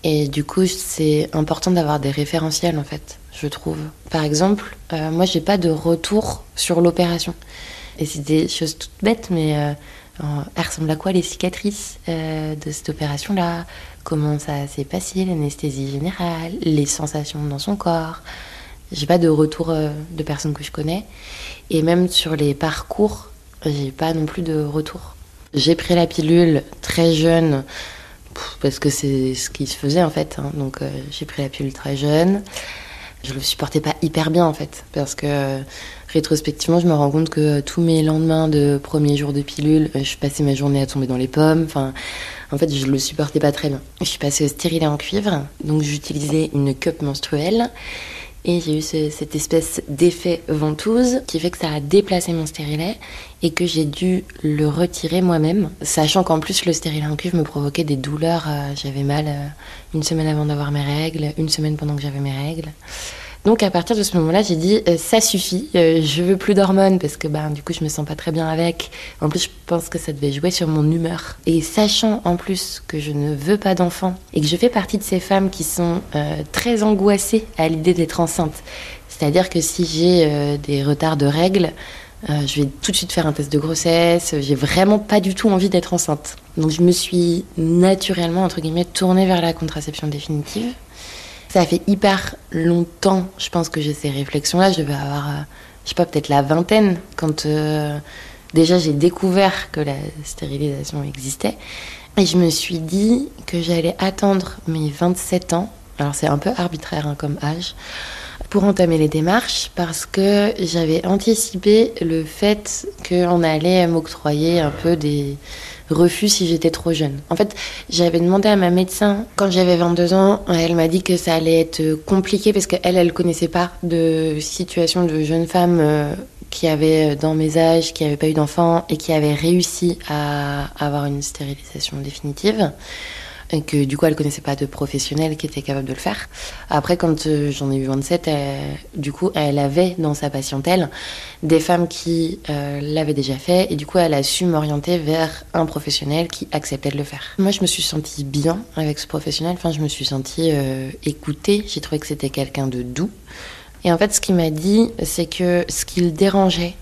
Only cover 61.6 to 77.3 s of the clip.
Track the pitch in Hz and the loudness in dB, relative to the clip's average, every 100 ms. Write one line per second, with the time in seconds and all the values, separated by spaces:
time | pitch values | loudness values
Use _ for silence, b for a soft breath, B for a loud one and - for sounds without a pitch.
61.6 | 151 151 147 147 143 139 139 135 143 160 | -2 -2 -4 -4 -4 -4 -4 -4 -6 -6
62.6 | 156 151 B B B B B B 196 226 | -10 -14 B B B B B B 2 4
63.6 | 202 180 170 220 202 180 160 185 208 165 | 4 2 0 0 2 2 4 2 2 2
64.6 | 170 214 175 165 - 226 220 196 - 180 | 4 4 4 2 4 2 4 0 0 -4
65.6 | 294 185 165 165 156 143 175 190 202 202 | 0 4 6 6 2 0 2 2 4 4
66.6 | 190 190 196 190 147 - 156 151 156 147 | 6 6 6 4 0 -4 -4 -2 -4 -6
67.6 | - 170 156 151 151 156 - 160 160 160 | -6 -4 -4 -4 -6 -4 -2 -2 0 0
68.6 | 170 165 - B B B 151 175 - - | 0 -2 -10 B B B -2 -2 -4 -8
69.6 | - 170 170 165 - 143 143 139 175 175 | -2 -2 -2 -8 -6 -2 -2 0 -2 0
70.6 | 165 156 151 165 165 170 - - - 165 | 0 2 4 2 0 -4 -10 -6 0 2
71.6 | 160 - 214 - 226 214 - 175 - 185 | 2 2 2 4 2 0 0 -2 -2 -4
72.6 | - - - 156 147 147 147 147 147 202 | -4 -10 -8 -8 -4 -2 -2 -2 0 0
73.6 | 196 180 175 - 185 185 - - 151 170 | 2 2 0 0 -4 -4 -4 0 0 2
74.6 | 240 226 190 208 - 185 - 196 190 - | 2 2 -2 -4 -2 -2 2 2 2 -2
75.6 | 156 - 170 170 - 151 147 156 151 - | -6 0 0 0 -2 -4 -2 -4 -4 -4
76.6 | 240 233 214 208 196 202 - | 0 2 4 4 4 4 2